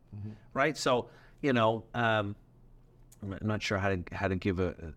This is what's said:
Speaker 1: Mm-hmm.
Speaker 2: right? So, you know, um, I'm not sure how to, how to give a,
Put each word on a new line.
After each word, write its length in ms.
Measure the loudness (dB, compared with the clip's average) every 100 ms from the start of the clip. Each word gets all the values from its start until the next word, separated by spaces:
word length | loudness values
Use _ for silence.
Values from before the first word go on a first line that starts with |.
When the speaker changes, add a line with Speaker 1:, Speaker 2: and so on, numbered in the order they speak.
| _ -14
Speaker 1:
Mm-hmm. 140 | -12 -14 -10
Speaker 2:
right? 240 | 0 0 2
So, 320 | 2 2 0 -12 -20 -4
you 100 | 2
know, 320 | 6 4 2 -4
um, 440 | -2 2 2 0 -6 -16 -20 -20 -20 -20 -20 -20 -14
I'm 160 | -10 -6
not 200 | -2 -2
sure 160 | -2 0
how 120 | 0
to, 120 | -2 -4
how 160 | -4 -2
to 60 | 0
give 220 | 0 0
a, 140 | -2 -4 -14